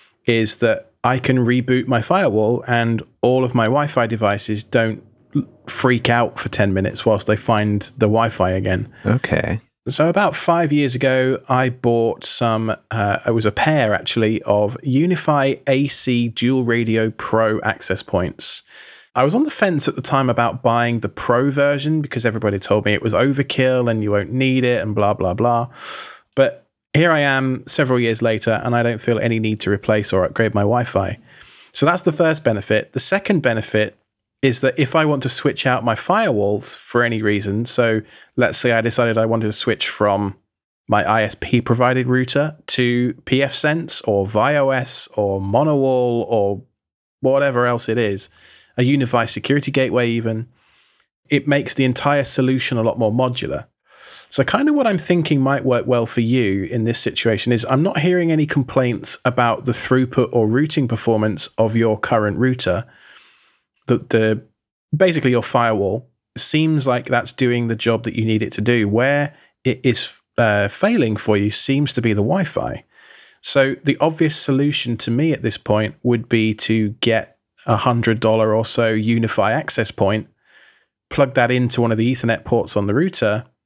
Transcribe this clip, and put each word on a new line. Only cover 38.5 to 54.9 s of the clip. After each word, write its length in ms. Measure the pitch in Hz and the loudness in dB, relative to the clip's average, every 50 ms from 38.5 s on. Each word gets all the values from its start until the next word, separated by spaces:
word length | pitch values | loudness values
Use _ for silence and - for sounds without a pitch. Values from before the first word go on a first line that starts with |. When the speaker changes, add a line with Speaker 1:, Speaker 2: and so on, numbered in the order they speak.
| - - | 0 0
Speaker 1:
say 140 | - 123 | 0 0
I 80 | 117 113 | 2 0
decided 360 | 110 117 - 131 120 117 110 | 0 0 0 0 0 2 2
I 80 | 113 113 | 0 0
wanted 220 | 113 113 113 110 | 0 0 0 -2
to 60 | 107 | -2
switch 360 | 104 - - - 90 - - - | -4 -2 -2 -2 -2 -2 -4 -6
from 480 | - - 107 104 98 104 101 98 - _ _ _ _ _ _ _ _ _ _ - | -2 0 0 0 2 0 -2 -4 -8 _ _ _ _ _ _ _ _ _ _ 0
my 200 | 107 104 78 101 | 0 0 2 2
I 140 | 110 113 | 2 0
S 140 | 107 104 - - | 0 -2 -4 -8
P 220 | - - 123 120 | -4 0 0 0
provided 480 | 117 - 117 120 123 127 127 127 123 127 | 2 0 0 2 2 2 2 0 0 0
router 480 | 127 127 127 127 - 143 151 151 151 - _ | 0 0 0 0 0 -2 -2 -2 -6 -10 _
to 480 | - - 127 123 120 120 123 123 120 - - _ | -4 -2 0 0 0 0 0 -2 -2 -4 -8 _
P 160 | - 131 135 | -2 0 0
F 140 | 139 131 - | 0 0 -2
Sense 460 | - - 147 151 165 160 - - - | -2 0 0 0 -2 -2 -4 -6 -4
or 260 | - 113 101 98 95 | -2 0 0 0 0
vios 840 | 104 110 107 113 143 147 143 135 135 131 127 117 - - - - - - | 0 0 0 2 2 2 2 0 0 0 -2 -4 -4 -6 -6 -8 -6 -4
or 260 | 107 104 98 98 98 | -2 -2 -2 -2 -4
Monowall 840 | 98 98 104 127 151 160 147 139 135 135 131 127 123 123 120 117 98 | -2 0 2 2 2 2 2 2 2 2 2 2 0 0 0 -2 -2
or 380 | - 120 107 101 101 101 - - _ _ _ _ _ _ _ _ _ _ _ | 0 0 0 2 0 -2 -4 -8 _ _ _ _ _ _ _ _ _ _ _
whatever 460 | 131 131 135 139 143 139 123 123 123 | 0 2 2 2 2 0 2 0 0
else 220 | 123 120 117 - 113 | 0 0 -2 -2 -2
it 100 | 110 120 | -2 0
is, 320 | 113 101 98 95 - - _ _ - - - - _ _ _ | 0 0 -2 -4 -8 -12 _ _ -20 -20 -20 -20 _ _ _
a 60 | 123 | 0
UniFi 460 | 123 131 147 139 127 123 127 117 113 113 | 0 2 2 0 0 0 0 0 0 -2
security 420 | - 107 - - 139 143 - 139 | -4 -4 -2 0 0 0 -2 0
gateway 380 | 135 135 131 110 - 123 120 120 | 0 0 0 0 0 0 0 0
even, 380 | 117 117 113 113 110 110 120 - _ _ _ _ _ _ _ _ _ _ _ _ _ _ _ - | 0 -2 -2 -2 -4 -6 -8 -10 _ _ _ _ _ _ _ _ _ _ _ _ _ _ _ -2
it 180 | 147 135 - | -2 0 2
makes 280 | 147 143 143 - - - | 0 0 0 0 -2 0
the 100 | - 131 | 0 0
entire 400 | 127 123 - - 143 147 143 131 | 0 0 0 0 0 0 0 0
solution 540 | - - 139 131 131 131 123 - - 131 113 | 0 0 0 0 0 0 0 -2 -2 -2 0
a 40 | |
lot 160 | 113 113 - 123 | 0 0 0 0
more 140 | 113 107 | 0 0
modular. 540 | 113 123 127 127 123 - - 135 139 143 - - _ _ _ _ _ - - - - - - _ | 2 0 0 -2 -2 -4 -6 -6 -8 -8 -10 -14 _ _ _ _ _ -20 -20 -20 -20 -20 -18 _
So 140 | - 139 | -2 -2
kind 260 | 131 - - 233 285 302 | 0 0 0 2 2 2
of 60 | 294 | 2
what 140 | 285 254 | 2 2
I'm 100 | 220 | 2